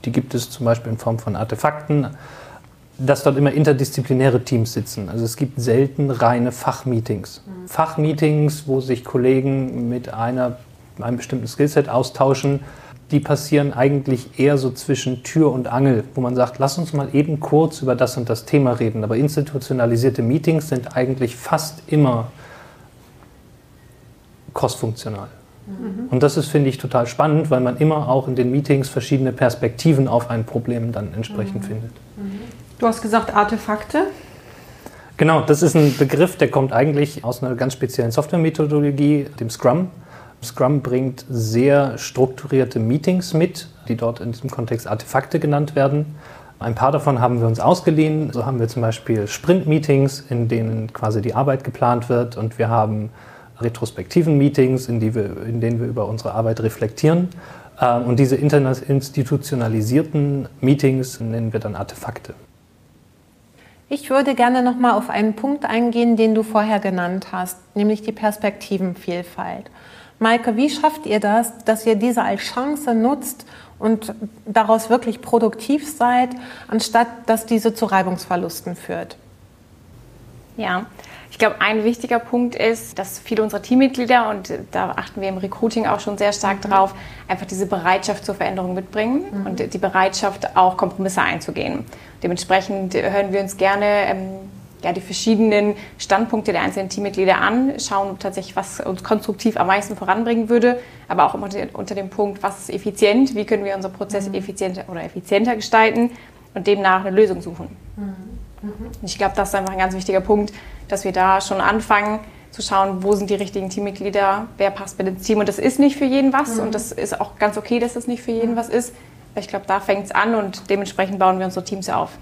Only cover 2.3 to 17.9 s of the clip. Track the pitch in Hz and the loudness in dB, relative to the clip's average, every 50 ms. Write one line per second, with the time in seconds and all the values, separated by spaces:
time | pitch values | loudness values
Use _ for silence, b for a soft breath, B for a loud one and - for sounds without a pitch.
2.3 | B B B B B B B B - _ - - _ - 131 131 143 139 - 147 | B B B B B B B B -20 _ -20 -20 _ -6 2 2 2 4 4 2
3.3 | 135 131 143 143 - 147 156 151 147 127 139 139 - - 127 - 139 127 131 135 | 4 4 4 4 4 4 4 4 4 4 2 -2 -2 -6 -2 0 2 4 4 4
4.3 | 120 123 120 - 131 120 113 113 - 113 107 - - - 101 87 - 113 117 113 | 4 4 0 0 0 0 0 0 -2 -6 -6 -6 -6 -8 -8 -6 -4 -4 -2 -4
5.3 | 113 - - 127 - - 117 127 113 123 139 139 139 - 147 139 131 120 123 117 | -2 -2 -4 -4 -2 -4 0 2 4 4 4 2 2 -2 -2 -2 0 2 4 4
6.3 | 123 120 120 123 120 - - - 135 - - 127 123 113 113 - 113 98 92 - | 4 4 0 -2 -2 -4 -4 -4 -4 -4 -4 -2 -2 -2 0 -2 -4 -6 -6 -12
7.3 | - - - - 190 180 180 180 - - 160 160 - - 151 156 156 156 160 151 | -16 -20 -18 -16 -16 -16 -14 -14 -2 -2 -2 -2 0 0 0 0 2 2 2 2
8.3 | 151 151 151 151 147 - - - 131 135 127 131 127 117 - - - 135 123 127 | 2 2 2 0 0 -2 -4 -2 -2 -2 0 -2 -4 -4 -4 -4 -2 0 2 4
9.3 | 135 135 131 139 135 135 131 127 120 120 120 117 123 123 120 - - - 113 117 | 4 4 2 0 0 0 -2 -4 -4 -4 -4 -4 -4 -4 -6 -8 -6 -4 -4 -2
10.3 | 123 131 127 123 113 - - - - - - - - - - 117 123 117 - - | -2 -2 -2 -2 -4 -6 -14 -20 -20 -20 -20 -20 -16 -10 -6 -4 -4 -4 -4 -6
11.3 | - 131 113 113 - - 143 147 151 151 143 151 - 123 131 - - - 135 135 | -6 -6 -6 -6 -2 0 0 2 4 2 0 2 0 -2 -2 -2 0 0 2 2
12.3 | 135 131 - 139 139 143 B B B B B B B B - - - 147 147 - | 2 2 2 0 0 -2 B B B B B B B B -10 -2 0 0 2 2
13.3 | 147 139 - - 156 147 143 143 - 127 131 139 143 143 135 139 131 120 - - | -2 -2 0 2 2 2 2 2 2 2 2 4 4 2 0 0 -2 -2 -2 -8
14.3 | - - 127 143 147 139 131 131 131 - - - 143 127 - 131 127 120 - - | -2 2 4 4 4 4 2 0 -4 -4 -2 -2 -2 -2 0 -4 -4 -6 -8 -2
15.3 | - 160 160 147 123 131 123 - - 123 135 139 127 110 101 - - - 127 123 | 2 4 4 4 4 0 -4 -2 0 2 4 4 4 4 0 -2 -4 -2 -2 0
16.3 | 123 127 123 120 - - 135 139 - - 170 151 - 143 139 - - 139 147 156 | 2 2 2 0 2 0 0 0 0 -2 -4 -2 -2 -4 -4 0 2 2 2 2
17.3 | 156 143 - - - 147 160 151 - - - 131 | 0 -4 -2 2 4 4 4 4 0 -4 -2 -2